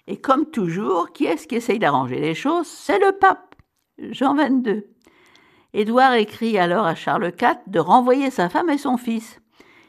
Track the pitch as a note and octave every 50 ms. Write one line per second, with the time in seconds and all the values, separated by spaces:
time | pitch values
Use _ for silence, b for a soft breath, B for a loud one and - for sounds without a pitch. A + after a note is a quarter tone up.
0 | _ - G3+ - - C#4+ C4 C#4 D4 - - A#3 F#3 E3 E3 G3 A3 - F#4+ E4+
1 | E4+ - - - D4+ - E4+ - - - A#3+ A#3 - - D4 A3 F#3 D3 C#3+ C3
2 | C3 B2 B2 C3+ D3+ D#3+ D#3+ - - C#4+ E4+ F4 D#4 - - - - - G4+ G4+
3 | G4+ G4 G4 G4 G4 F#4+ F#4 - - _ - _ _ _ _ _ _ _ _ -
4 | D#4 D4 A3+ - C#4 C4+ - D4+ D4 D#4+ C#4 B3+ B3 G#3+ G3+ G#3+ - _ _ _
5 | b b b b b b b b b b b b b b - G#3 G#3+ G#3+ A#3 B3+
6 | C4 C4 B3 A3+ G#3+ - - - A#3 A3+ G#3+ F#3+ F3 F3 F3 A3 G#3 E3 E3 -
7 | - D3 D3 G3+ F#3+ F3 F3 - B3 - - - - F#3 F#3+ E3+ D3 F3 G#3+ B3+
8 | B3 B3+ B3 C#4+ C#4 C4 - G#3+ F3 F3 - D#4+ F4+ E4 - C#4 - C4+ B3+ B3
9 | - A#3 A3+ A3 - - - _ _ b b b b b b b b